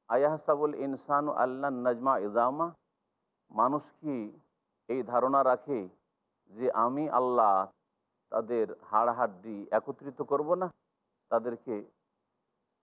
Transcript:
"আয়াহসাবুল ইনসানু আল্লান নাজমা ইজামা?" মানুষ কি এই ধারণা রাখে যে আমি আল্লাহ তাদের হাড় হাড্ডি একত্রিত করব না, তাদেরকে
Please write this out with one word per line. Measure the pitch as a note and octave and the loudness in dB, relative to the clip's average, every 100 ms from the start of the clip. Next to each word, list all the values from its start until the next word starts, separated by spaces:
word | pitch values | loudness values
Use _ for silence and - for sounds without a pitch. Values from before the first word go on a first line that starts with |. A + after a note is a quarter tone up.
| - | 0
"আয়াহসাবুল | - C#3+ D#3 - D3 D3 | 2 2 0 0 2 2
ইনসানু | D3 C#3 C3 - C#3+ D3 | -2 -4 -6 0 0 0
আল্লান | - B2+ C3 C#3+ | 0 0 0 -4
নাজমা | B2 B2 A#2 C3 B2 | -2 0 0 0 0
ইজামা?" | G#2 A2 A#2+ D3 E3+ - _ _ _ _ _ _ _ | 0 2 0 0 -6 -8 _ _ _ _ _ _ _
মানুষ | A2 B2 C#3+ - _ | 0 2 0 -6 _
কি | D#3 B2+ G#2+ - _ _ _ _ - | -8 -6 -8 -14 _ _ _ _ -6
এই | C3 | -6
ধারণা | A#2+ A#2+ B2+ C#3 | 0 0 2 4
রাখে | C3 B2+ - B2+ F#2 _ _ _ _ _ _ | 4 2 0 -4 -6 _ _ _ _ _ _
যে | G2+ B2+ | -4 -2
আমি | G#2+ A#2+ C#3 D#3 | 2 0 0 0
আল্লাহ | A#2+ B2+ A#2+ A2 F#2+ G2 _ _ _ _ _ - | 0 2 4 4 4 0 _ _ _ _ _ -6
তাদের | A2 A2+ A#2+ G#2 - | -6 -2 -2 -2 -6
হাড় | - G#2+ A#2+ | -2 2 2
হাড্ডি | A#2 A#2 F2+ G#2+ G2+ G2+ | 0 -2 -4 -12 -12 -2
একত্রিত | A2 C#3+ - C#3 B2+ | -2 -2 -12 -12 -10
করব | C#3+ C#3+ D3+ | -2 -2 0
না, | F3+ F3+ - _ _ _ _ - | -2 -4 -8 _ _ _ _ -2
তাদেরকে | A2+ A#2+ A#2 - G#2 - _ _ _ _ _ _ _ _ _ | -2 -2 -8 -8 -8 -8 _ _ _ _ _ _ _ _ _